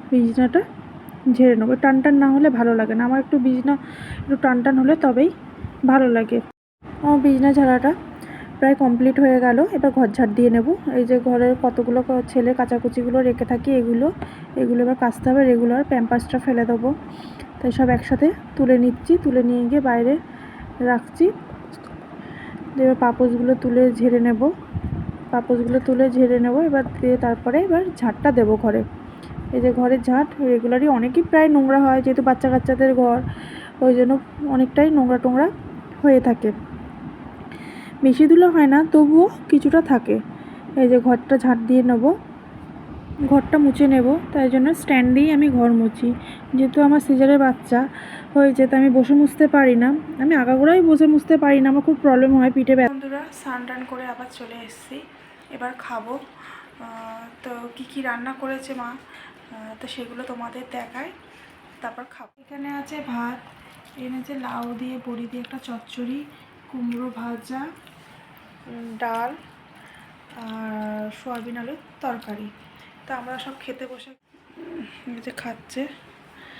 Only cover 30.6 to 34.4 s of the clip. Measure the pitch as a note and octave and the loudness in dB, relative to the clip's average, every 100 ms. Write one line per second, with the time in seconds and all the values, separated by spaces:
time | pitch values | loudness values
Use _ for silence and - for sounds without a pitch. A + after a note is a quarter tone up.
30.6 | A#3 B3+ D4 B3+ A#3+ D4 E4+ D#4+ D#4 D4 | 0 0 2 0 0 -2 0 2 4 4
31.6 | C4+ C#4 C4+ C4 B3+ B3+ B3+ B3+ C4 B3+ | 2 2 2 2 0 0 0 0 0 0
32.6 | B3+ B3+ C4 B3+ B3 A#3+ B3+ - - - | 0 0 2 2 2 0 -4 -12 -16 -18
33.6 | - - B3+ B3 B3 C4+ - - | -16 -2 2 4 2 0 -4 -10